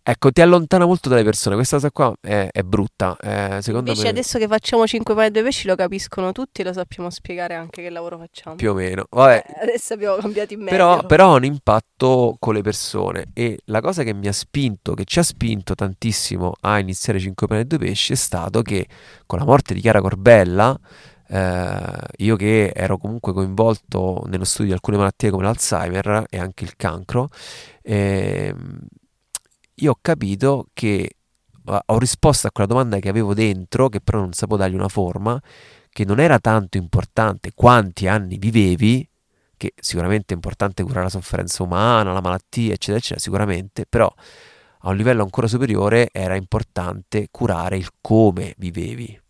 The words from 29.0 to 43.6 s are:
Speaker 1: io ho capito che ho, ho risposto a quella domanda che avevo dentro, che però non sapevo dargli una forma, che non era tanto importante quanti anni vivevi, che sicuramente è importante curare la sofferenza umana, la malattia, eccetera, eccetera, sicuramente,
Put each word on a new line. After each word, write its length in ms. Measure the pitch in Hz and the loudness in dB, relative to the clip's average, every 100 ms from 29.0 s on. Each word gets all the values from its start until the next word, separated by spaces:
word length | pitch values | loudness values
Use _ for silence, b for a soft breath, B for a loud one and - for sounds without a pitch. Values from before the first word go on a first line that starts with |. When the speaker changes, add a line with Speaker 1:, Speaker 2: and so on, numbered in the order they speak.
| _ _ _ - _ _ _ - | _ _ _ -16 _ _ _ -2
Speaker 1:
io 100 | 151 | 0
ho 60 | 123 | 0
capito 640 | - 135 101 98 131 139 - | -2 -2 -2 0 0 0 -4
che 420 | - 110 98 - _ _ _ _ _ - | -4 -2 0 -4 _ _ _ _ _ -6
ho, 140 | 98 - | -4 0
ho 140 | 110 | 0
risposto 480 | 123 - 156 135 - | 2 4 4 4 -2
a 40 | |
quella 160 | - 101 | -2 0
domanda 320 | 123 123 101 | 2 0 -2
che 80 | 98 | -2
avevo 260 | 104 104 | -2 0
dentro, 540 | 101 110 95 90 - 131 | 2 0 0 -4 0 0
che 140 | 101 | 0
però 180 | - 107 | -2 -2
non 140 | 92 | -4
sapevo 240 | 87 101 104 | -4 -2 0
dargli 160 | 95 | 0
una 160 | 92 98 | -2 -2
forma, 520 | 104 90 90 104 123 b b b b b | -2 -4 -2 -4 -4 b b b b b
che 140 | - | -4
non 160 | 98 107 | 0 4
era 180 | 160 127 | 6 4
tanto 380 | 117 110 95 98 | 4 0 0 -6
importante 760 | 87 - - - 110 95 101 - | 0 -2 0 0 0 -2 -12 2
quanti 500 | 123 123 98 - 92 | 6 6 2 -4 -2
anni 320 | 107 92 98 | -2 -2 -4
vivevi, 680 | 104 113 98 87 107 127 - _ _ _ _ _ | 0 4 4 4 2 2 -2 _ _ _ _ _
che 160 | - _ | -10 _
sicuramente 540 | - 87 87 107 101 | -6 -4 -2 -2 -2
è 20 | 87 | -8
importante 480 | - 104 101 92 | -8 -4 -6 -4
curare 200 | 90 90 | -4 -4
la 60 | 92 | -4
sofferenza 540 | 92 - 90 90 - | -6 -6 -6 -6 -6
umana, 480 | 90 90 113 117 98 | -4 0 2 2 2
la 80 | 92 | -2
malattia, 540 | 90 92 _ - 113 | -2 -4 _ -4 -2
eccetera, 240 | 104 - 107 | -2 -2 -4
eccetera, 240 | - - | -4 -8
sicuramente, 640 | - 98 104 87 | -4 -2 0 -2